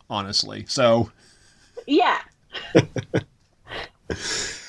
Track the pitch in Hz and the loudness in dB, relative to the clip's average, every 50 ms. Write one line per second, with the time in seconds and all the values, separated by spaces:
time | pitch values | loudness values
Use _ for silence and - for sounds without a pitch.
0 | _ - 117 104 98 95 104 - - 104 104 104 104 - - 135 127 117 113 117 | _ -6 -6 -4 -4 -4 -2 -4 -4 -4 -6 -12 -10 -6 0 4 4 6 6 4
1 | 110 104 - _ _ _ _ _ _ _ _ _ _ _ _ - - - 277 339 | 2 0 -6 _ _ _ _ _ _ _ _ _ _ _ _ -12 -4 2 2 4
2 | 349 285 208 - - - _ _ _ _ - - - - - 156 - - - - | 4 4 2 -2 -4 -12 _ _ _ _ -18 -16 -4 2 4 4 4 2 -2 -10
3 | - - - - - - _ _ _ _ _ _ _ - - - - - _ _ | -8 -4 -4 -6 -6 -6 _ _ _ _ _ _ _ -16 -14 -14 -14 -14 _ _
4 | _ - - - - - - - - - - - - | _ -10 -10 -8 -6 -6 -6 -6 -6 -8 -10 -14 -16